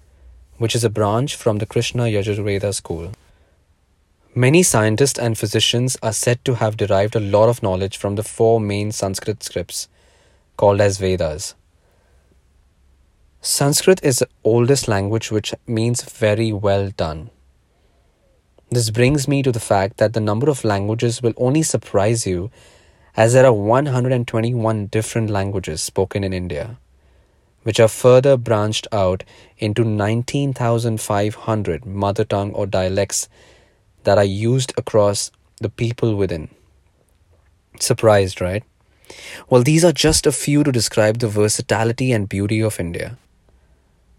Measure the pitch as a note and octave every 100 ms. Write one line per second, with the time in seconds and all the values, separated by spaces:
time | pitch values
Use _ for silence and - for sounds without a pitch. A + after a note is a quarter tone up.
0 | _ _ - - _ - A2+ A#2 A#2 G#2+
1 | G#2 A2 D3 - A#2+ G#2 G#2+ A#2+ - A#2+
2 | A#2+ G#2 G#2 G#2 G#2 G2 G2+ G2 - E2
3 | F2 A2+ _ _ _ _ _ _ _ _
4 | _ _ _ B2 B2+ E3+ F3+ A#2+ G#2+ A2
5 | C#3 - A#2+ A2 A2 A2+ - A#2+ B2+ -
6 | A2+ G#2+ B2 B2 - A#2+ A2 A2 G2+ G2
7 | G#2 A2+ G2 G#2 A2+ A#2+ G2+ F#2 G2 -
8 | G2+ G2+ G#2 - A2+ A2+ G#2 G2+ G#2 -
9 | G2 F#2+ - G#2 - F#2 E2+ - - _
10 | _ _ _ _ _ - G2+ G2+ G2+ F#2+
11 | F#2+ F#2 D#2+ F#2+ - - _ _ _ _
12 | _ _ _ _ _ _ _ _ _ _
13 | _ _ _ _ - - C#3+ - - F#3+
14 | D3 B2 - _ A2 A#2 A#2+ C#3 - G2+
15 | G2+ A2+ - G#2+ - - - A2+ A#2 B2
16 | - - G#2+ G#2+ A2+ G2+ G2+ G2 G2 -
17 | E2 D#2 A2+ - _ _ _ _ _ _
18 | _ _ _ _ _ _ _ B2 A2+ A2
19 | B2 D3 C3+ C#3 C3 A#2 - G2+ G2 -
20 | G#2+ A2+ G#2+ G#2+ D3 C3+ A2 G2 G#2 A#2
21 | A#2+ A#2 A#2 G#2+ B2+ D3+ D#3 A#2 - -
22 | G#2 A2+ G2 F2+ G2+ - - _ _ _
23 | _ - A2+ C3 C3 G#2+ G2+ B2+ C#3+ B2+
24 | B2+ B2+ A#2+ A2+ A#2 B2 A2 A2 G2 A2
25 | - A#2 G#2+ G2+ G2 G2 E2+ D#2 - -
26 | F#2+ G#2 F#2+ F#2 F2+ D2 - A#2+ _ _
27 | _ _ _ _ _ _ A2+ A2 A2 -
28 | B2+ B2+ C#3 C3 A#2+ G#2+ G#2+ - - G#2+
29 | F#2 F#2 - - - _ A2 G#2+ A2+ G#2
30 | G#2 A#2 B2 C#3+ C#3 B2+ A#2+ A#2 A#2 A2
31 | - G#2 G#2 - - G#2+ F#2 D#2 F2+ G2
32 | G2+ G#2+ G#2+ G2+ G2+ A2 G2 F#2+ F#2 F#2+
33 | G2 - - _ - _ _ _ _ _
34 | G#2 G2+ G2+ G2 A2+ C3 B2+ - - G#2+
35 | G2+ G#2 - _ _ - A2 - A#2 A#2
36 | A#2+ G2+ F#2 E2+ - _ _ _ _ _
37 | _ _ _ _ _ _ _ - - A#2+
38 | A2+ G#2 F#2+ - F2+ G2+ - _ _ _
39 | - - - - - B2+ B2 D#3+ F3 C3
40 | D3+ - D3+ C3+ - D3 C#3+ A#2+ - -
41 | G#2+ A2+ A#2 G#2+ G#2+ - - G#2 A2+ A#2
42 | C3 A2+ G2 G2 G#2 A2 A2 - E2+ F2
43 | - B2 _ _ _ _ _ _ _ _
44 | _